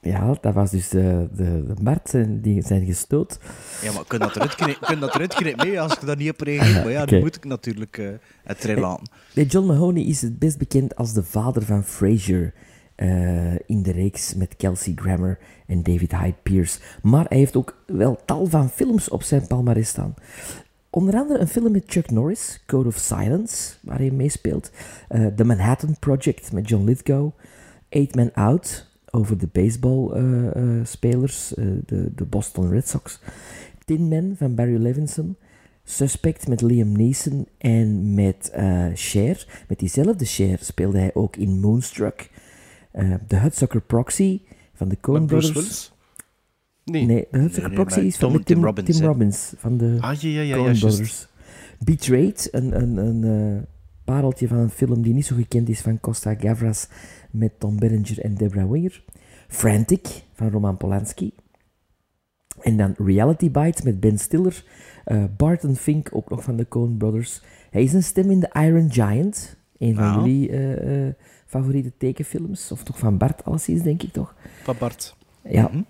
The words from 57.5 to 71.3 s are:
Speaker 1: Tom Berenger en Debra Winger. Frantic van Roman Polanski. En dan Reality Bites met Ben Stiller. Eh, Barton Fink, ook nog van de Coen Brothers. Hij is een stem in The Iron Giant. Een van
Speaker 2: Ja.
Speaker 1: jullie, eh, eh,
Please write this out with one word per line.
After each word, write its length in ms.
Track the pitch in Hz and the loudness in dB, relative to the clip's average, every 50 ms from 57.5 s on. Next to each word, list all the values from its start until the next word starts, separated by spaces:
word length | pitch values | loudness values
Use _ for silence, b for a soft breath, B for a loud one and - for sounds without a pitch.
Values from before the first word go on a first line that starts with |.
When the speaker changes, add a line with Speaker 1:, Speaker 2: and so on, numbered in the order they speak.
| - _ | -2 _
Speaker 1:
Tom 180 | - 104 104 104 | -4 -2 -2 0
Berenger 420 | 110 113 113 107 104 - 110 - | 2 2 2 0 0 -2 -4 -6
en 140 | - 107 104 | -4 -4 -2
Debra 340 | 98 107 104 98 98 95 95 | 0 0 0 0 0 0 0
Winger. 360 | 117 156 170 185 - - - - B B B B B B B B | 0 0 -2 -4 -6 -10 -20 -20 B B B B B B B B
Frantic 580 | - - - 110 104 107 113 - 175 - - - - - - _ _ | -8 0 2 4 4 4 4 2 2 0 0 -8 -16 -16 -20 _ _
van 160 | - 110 110 | -4 -4 0
Roman 260 | 104 107 101 101 95 | 0 0 0 0 -2
Polanski. 560 | 95 - 95 98 98 104 - - - 185 202 - _ _ _ _ _ _ _ _ _ _ _ _ _ _ _ _ _ _ _ _ _ _ _ - - | -2 -2 -2 -2 -2 -4 -6 -8 -6 -8 -8 -8 _ _ _ _ _ _ _ _ _ _ _ _ _ _ _ _ _ _ _ _ _ _ _ -20 -4
En 160 | - 117 113 | 0 0 2
dan 180 | 107 104 98 92 - | 4 2 2 2 0
Reality 520 | 104 95 95 98 110 139 165 160 - 165 | 2 4 4 4 4 4 2 2 2 2
Bites 320 | 135 143 147 165 165 - - | 2 2 2 2 0 0 -2
met 180 | 131 104 95 | -2 -2 2
Ben 180 | 101 110 107 101 | 2 2 2 2
Stiller. 460 | - - - 160 185 185 180 - - B B B B B B B B | -2 0 0 2 2 2 0 -4 -18 B B B B B B B B
Eh, 200 | - 113 107 101 95 101 | -2 0 0 0 0 0
Barton 400 | 101 147 156 175 165 - 143 135 | 2 2 2 2 2 0 -2 -2
Fink, 320 | 123 - - 151 156 147 - - | 0 0 0 0 0 -2 -4 -6
ook 180 | - 110 - | -6 -6 -6
nog 120 | - - - | -10 -8 -6
van 140 | - 123 | -4 -4
de 120 | 117 117 - | -4 -4 -2
Coen 280 | - 120 120 120 117 | -2 -2 0 0 0
Brothers. 460 | 110 107 107 107 113 117 120 - - B B B B B B | 0 0 0 0 -2 -4 -6 -10 -16 B B B B B B
Hij 120 | B 101 123 | B 2 2
is 100 | 131 143 | 4 4
een 100 | 190 175 | 2 2
stem 280 | - - - 190 196 | 2 0 0 2 4
in 100 | 196 190 | 4 2
The 100 | 175 - - | 2 0 0
Iron 400 | - 151 160 165 170 165 156 120 | 2 4 4 6 6 4 4 2
Giant. 640 | 123 110 101 104 120 160 202 214 - - - - _ _ _ _ _ | 2 2 2 2 0 0 -2 -4 -8 -14 -14 -18 _ _ _ _ _
Een 160 | - 117 113 | 0 0 2
van 100 | 107 107 | 2 2
Speaker 2:
Ja. 100 | 104 101 | 2 2
Speaker 1:
jullie, 340 | 104 110 123 131 139 139 - | 2 2 2 2 2 0 0
eh, 560 | - 135 135 135 131 - - 131 139 139 135 | -2 -2 -2 -2 -4 -4 -4 -2 -2 -2 -2
eh, 80 | 135 139 b b b | -4 -6 b b b